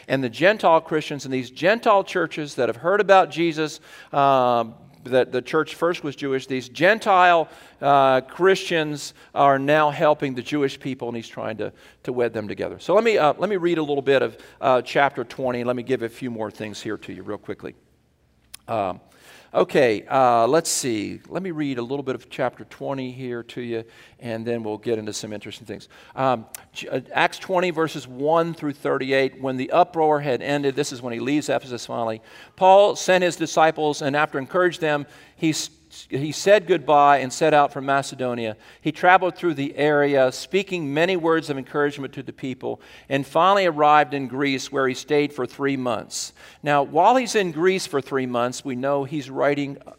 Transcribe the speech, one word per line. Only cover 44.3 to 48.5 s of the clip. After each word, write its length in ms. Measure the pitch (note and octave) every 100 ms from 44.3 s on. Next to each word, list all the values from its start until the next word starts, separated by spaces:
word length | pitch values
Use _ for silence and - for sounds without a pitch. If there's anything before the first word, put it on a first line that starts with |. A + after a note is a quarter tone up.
| C3 C#3 C3 -
where 160 | C#3 C3
he 80 |
stayed 380 | B2 - D3 C#3+
for 140 | C3 B2
three 300 | - C#3 C3
months. 560 | B2 G2+ - - - _ - -
Now, 220 | D3+ C#3+
while 320 | C#3 D3+ G3+ C4
he's 180 | A3+
in 160 | A3 F#3
Greece 380 | D3+ F#3 F#3 -
for 120 | C#3+
three 260 | - C3+ B2+
months, 380 | A#2+ B2